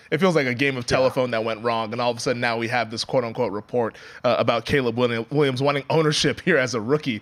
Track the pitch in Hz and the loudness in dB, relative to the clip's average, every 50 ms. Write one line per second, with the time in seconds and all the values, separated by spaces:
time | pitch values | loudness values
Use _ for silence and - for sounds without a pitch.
0 | - - - 151 180 190 165 156 143 127 123 113 143 139 131 127 117 - - 135 | -8 -4 0 2 2 4 4 4 2 0 0 0 0 0 0 -2 -2 0 2 2
1 | 131 127 - 135 127 123 117 113 110 113 113 107 110 120 117 113 110 107 110 120 | 2 2 2 2 0 0 0 -2 -2 -2 -4 -2 -2 -2 0 0 -2 -4 -2 -2
2 | 120 123 120 117 - 143 123 120 123 120 117 117 117 110 123 123 117 110 117 110 | 0 -2 -2 -2 -2 -2 -2 0 0 -2 0 -2 -2 -2 -2 -2 -2 -2 -4 -8
3 | - - - 135 120 113 113 - 123 104 92 104 104 - - 123 117 107 - - | -6 -2 -2 -2 -2 -2 -2 -2 -2 -2 -4 -6 -8 -4 -2 -2 -2 -2 -4 -10
4 | - - - - - 123 117 - 113 120 120 117 - - 143 147 127 120 113 120 | -16 -20 -10 -4 0 2 2 2 2 2 0 0 0 0 0 2 2 0 0 0
5 | 123 120 117 113 117 - - 143 151 139 131 123 135 143 143 143 135 - 135 160 | 0 0 0 -2 -4 -2 0 2 2 2 2 0 0 0 0 -2 -2 0 2 2
6 | 160 151 151 - - 143 123 - - 185 175 143 127 123 113 117 104 113 143 151 | 2 2 2 2 0 0 -2 0 0 2 2 2 2 0 -2 -4 -2 0 0 0
7 | - 139 117 104 | 0 -2 -4 -4